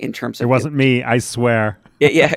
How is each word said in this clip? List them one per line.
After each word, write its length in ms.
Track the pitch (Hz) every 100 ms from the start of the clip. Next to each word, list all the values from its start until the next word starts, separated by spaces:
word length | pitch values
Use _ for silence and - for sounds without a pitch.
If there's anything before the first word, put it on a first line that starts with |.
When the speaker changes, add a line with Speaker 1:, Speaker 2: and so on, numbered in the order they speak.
Speaker 1:
in 120 | 117
terms 280 | - 120 -
of 40 |
Speaker 2:
It 40 | 123
wasn't 260 | 127 151
me, 300 | 143 135 123
I 140 | 123 120
swear. 600 | - 120 120 113 107 101 - -
Speaker 1:
Yeah, 80 | 147
yeah, 260 | 160 143